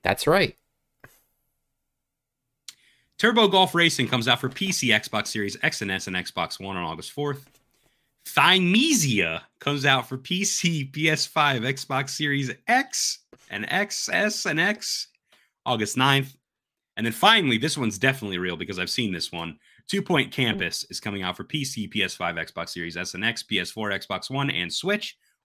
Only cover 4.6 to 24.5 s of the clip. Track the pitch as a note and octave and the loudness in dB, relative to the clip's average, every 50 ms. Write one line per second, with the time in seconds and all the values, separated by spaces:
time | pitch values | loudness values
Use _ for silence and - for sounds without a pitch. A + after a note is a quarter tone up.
4.6 | G3 F#3+ F3+ - - A#2+ A2 G#2+ - - - G#2+ G2+ - - A2 G2+ G2+ - - | -4 -4 -2 -2 2 4 2 2 2 0 -4 -4 -4 -4 -4 -4 -4 -4 -4 -2
5.6 | - D#3+ - - G#2+ G2 F#2+ F#2 - - F#2+ F2+ F2 - - F#2 E2+ - - - | -2 -2 -2 -2 -4 -2 -2 -4 -4 -4 -4 -4 -6 -4 -4 -4 -4 -4 -6 -10
6.6 | G2 G2 F#2+ F2+ F2 D#2+ D#2+ D#2 - - - - D3 C#3+ C#3 C#3 - _ _ _ | -8 -8 -6 -6 -6 -6 -6 -8 -12 -12 -8 -6 -4 -4 -4 -6 -10 _ _ _
7.6 | _ _ _ _ _ _ _ _ _ _ _ _ _ - - D3+ C#3+ E3+ F#3 F#3+ | _ _ _ _ _ _ _ _ _ _ _ _ _ 0 4 6 6 8 8 6
8.6 | F3+ F3 F#3 A3+ C#4+ E4 D4 A3 D#3 C#3 A2+ G2 F2 E2 D#2+ D#2+ - _ _ _ | 6 6 4 4 4 4 4 4 4 4 2 2 2 0 -2 -6 -8 _ _ _
9.6 | - C#3+ C#3+ C#3+ C3+ C#3+ C3+ C3 A#2+ - C3 C3 C3 - F3 F#3 G3 - - - | -4 -2 -2 2 4 4 4 4 2 -2 -8 -10 -6 -6 -4 -2 0 0 -2 0
10.6 | - E3+ E3+ D3+ C3+ C3+ C3+ D3+ D#3 D#3+ D#3 C#3+ - - - D#3+ D3 C#3+ C3+ A#2+ | 0 0 0 0 -4 -6 -4 0 2 2 2 2 0 -2 0 2 2 2 2 0
11.6 | A2 B2+ C3+ C3+ - - C3+ C3 C#3 C#3 - - D3+ D3 C#3 C#3 C#3 B2 A#2 - | 0 -2 -4 -4 -6 -4 -4 -4 -4 -4 -6 -4 -2 0 0 0 -2 -4 -8 -8
12.6 | _ - A#3 B3+ C4+ C4+ - - - - - - _ _ - _ _ _ - G2+ | _ 2 2 2 2 0 -4 -4 -2 -2 -4 -6 _ _ -20 _ _ _ -10 -8
13.6 | G#2+ - - F#3 G3+ G3+ - - - - - E3+ G3+ G#3+ G#3+ - - F#3+ D3+ D#3 | -6 -2 -2 -2 -2 -2 -4 -6 -6 -2 0 2 2 0 0 -2 -4 -2 0 2
14.6 | E3+ G3+ G#3+ - - - - - - - _ _ _ _ _ _ _ _ _ _ | 2 0 0 -2 -6 -6 -6 -6 -8 -10 _ _ _ _ _ _ _ _ _ _
15.6 | _ - B2 A2 G#2+ G2+ - B2+ C3 C#3 C#3 C#3 C3+ C3+ - _ _ _ _ _ | _ -2 0 0 0 -2 2 2 4 4 4 4 2 -2 -8 _ _ _ _ _
16.6 | _ _ _ _ _ _ _ - A2 A#2 A2+ - - G3+ A3+ A3 F3+ C3+ A#2 A2 | _ _ _ _ _ _ _ -4 -4 -4 -2 4 6 6 6 6 4 4 2 2
17.6 | B2 D#3 - D3+ B2+ A2 G2+ F#2+ B2+ C3+ C3 - A2 G2+ F#2+ F2 F2+ F2+ F2 D#2 | 0 -2 -2 -2 -2 -2 -2 0 -2 -2 -2 -4 -6 -6 -4 -2 -2 -2 -4 -4
18.6 | F2 E2+ F#2+ F2+ F2+ F2 - - A#2+ G#2 F2+ E2+ - - - F2+ E2+ E2 D2+ - | -6 -8 -6 -6 -4 -4 -2 -2 -2 -2 -4 -4 -6 -8 -6 -8 -8 -8 -10 -14
19.6 | _ _ _ _ _ - - G3 - - D#3+ D3 A#2 - - - B2+ A2+ G#2 G2 | _ _ _ _ _ -6 -6 -6 -2 0 0 0 0 0 -2 -2 0 0 0 -2
20.6 | F#2 F2 - - - - F#2+ - - A2 G2+ G2 F#2 F#2 F2+ - - - - D#3 | -4 -4 -4 -6 -10 -10 -12 -10 -8 -8 -6 -4 -4 -6 -6 -6 -8 -8 -6 -6
21.6 | C#3 C3 - A#2 G#2 G2 - G#2+ F#2+ F#2 - - F2+ E2+ E2+ E2 E2 - - E2+ | -6 -6 -6 -8 -8 -6 -2 -2 -2 -2 -2 -4 -4 -4 -4 -4 -8 -8 -8 -10
22.6 | E2+ - - F2+ E2+ E2+ E2 F2 F2+ F2 - F#2 G#2 A#2 A2+ - - - A2 F#2 | -10 -8 -8 -8 -8 -8 -8 -8 -8 -8 -8 -4 -4 -4 -4 -4 -6 -4 -2 -2
23.6 | F2 - - A2 G#2+ G#2 G2 G2 - - G2 F#2 - - C3 C#3 C#3 C#3 | -2 -4 -6 -6 -4 -4 -4 -6 -6 -6 -8 -8 -8 -6 -4 -4 -2 -2